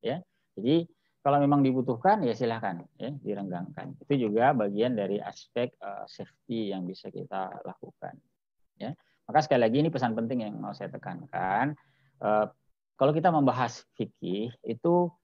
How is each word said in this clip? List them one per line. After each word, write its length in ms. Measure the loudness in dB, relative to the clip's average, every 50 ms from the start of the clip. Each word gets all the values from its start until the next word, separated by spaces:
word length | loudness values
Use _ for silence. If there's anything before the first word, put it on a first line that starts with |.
| -4
Ya, 160 | -4 -6 -6 -8 _ _ _ _ _ _ -4
jadi 260 | 2 4 4 4 2 0 _ _ _ _ _ _ _
kalau 160 | 2 4 4
memang 240 | 6 6 6 6 6
dibutuhkan, 560 | 4 4 2 0 0 -2 2 4 4 4 4 2
ya 120 | 0 0
silahkan, 480 | 0 0 -2 -2 -2 -4 -4 -6 -6 -10 _ _ _
ya, 120 | -10 -10 -10 -8 -8
direnggangkan. 720 | -8 -6 -6 -6 -6 -6 -8 -8 -10 -10 -12 -12 -12 -14 -16 -4
Itu 240 | _ 0 0 0
juga 240 | 0 2 2 4 4
bagian 480 | 2 2 0 -2 0 0 0 0 0 -2
dari 240 | -2 -2 -2 -4 -6
aspek, 480 | -8 -14 -16 -20 _ _ -4 -4 -4 _ _
eh, 260 | -14 -12 -12 -12 -14
safety 680 | -16 -14 -16 -16 -16 _ _ _ -8 -6 -4 -4 -4 -4
yang 80 | -6 -6
bisa 240 | -8 -10 -12 -14
kita 560 | -14 -12 -12 -12 -8 -8 -8 -6 -8 -10 -12 -12
lakukan. 560 | -14 -14 _ -18 -20 _ _ -16 -16 -16 -18 _ _ _ _ _ _ _ _ _ _ _
Ya, 160 | _ -10 -10 -10 _ _ _ _ _ _
maka 140 | 0 2 2
sekali 240 | 4 4 4 4 6
lagi 140 | 4 4 4
ini 100 | 2 2
pesan 240 | 2 0 -2 -2 0
penting 300 | -2 -2 -2 -2 -4 -4
yang 160 | -6 -8 -8
mau 160 | -10 -10 -10
saya 160 | -10 -12 -12
tekankan. 840 | -12 -12 -10 -10 -10 -10 -12 -8 -6 -4 -2 0 0 0 0 0 -4 _ _ _ _ _ _ _ _ _
Eh, 260 | -2 2 2 2 2 0 -4 _ _ _ _ _ _ _ _ _
kalau 120 | 2 2 2
kita 160 | 4 2 4
membahas 560 | 4 4 4 4 2 2 -2 -2 -4 -10 -18 _ _
fikih 560 | -8 -8 -8 _ _ -6 -4 -4 -4 -4 -6 -8 _ -8
itu 400 | -8 -8 -2 0 2 4 4 2 0 -4 _